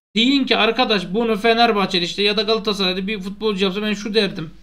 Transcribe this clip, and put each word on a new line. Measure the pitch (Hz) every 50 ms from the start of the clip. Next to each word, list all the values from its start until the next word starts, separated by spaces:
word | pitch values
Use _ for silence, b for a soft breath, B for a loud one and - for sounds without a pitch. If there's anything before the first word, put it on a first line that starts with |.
| _ _ -
Deyin | 208 233 262 285 277 254
ki | - 226
arkadaş | 196 208 226 226 254 254 214 214 190 175 170 180
bunu | 233 240 226 220
Fenerbahçeli | 196 226 233 226 233 233 226 208 202 185 185 - 175 175
işte | 170 - 196 202
ya | 208 208
da | 220
Galatasaray'da | 208 208 226 226 - 220 196 185 196 180 180 196 196
bir | 202 220 196
futbolcu | 185 202 202 - 214 220 208 185 196
yapsa | 190 180 208
ben | 214 214 208
şu | 202 - 226 196
derdim. | 220 202 190 - - 165 156 - -